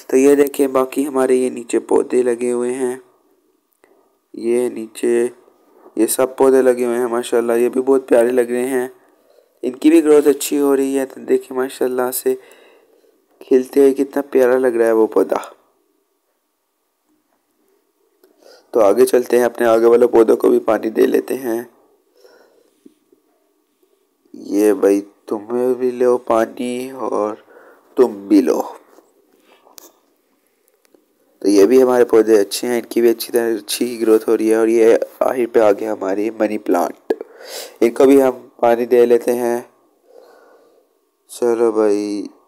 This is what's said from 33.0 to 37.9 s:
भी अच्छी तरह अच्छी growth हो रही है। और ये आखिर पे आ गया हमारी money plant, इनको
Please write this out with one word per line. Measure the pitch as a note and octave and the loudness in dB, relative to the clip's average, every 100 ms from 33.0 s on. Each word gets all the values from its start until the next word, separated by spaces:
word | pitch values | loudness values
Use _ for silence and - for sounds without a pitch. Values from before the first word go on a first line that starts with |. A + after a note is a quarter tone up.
भी | A#2 | 0
अच्छी | A2+ - | 0 -4
तरह | A#2+ A#2 A2+ | -4 -4 -6
अच्छी | G#2 - B2 A#2 | -8 -8 -6 -4
growth | A2 A2 A2 | 0 0 2
हो | |
रही | A2 A2 | -2 0
है। | A2 | 0
और | A2+ | 2
ये | A2+ A2 A2+ - - | 2 4 2 0 -4
आखिर | - C3 A#2 | -4 -2 -2
पे | A#2+ | 2
आ | G#2+ | 2
गया | G2+ A2 | 2 -2
हमारी | G#2 F#2+ G2 G#2+ | -6 -6 -4 -4
money | A2+ G#2+ G#2+ | -4 -4 -4
plant, | - F2+ E2 - - - - - - - - - | -2 -2 -2 -6 -8 -8 -12 -20 -18 -16 -18 -2
इनको | A#2 | -2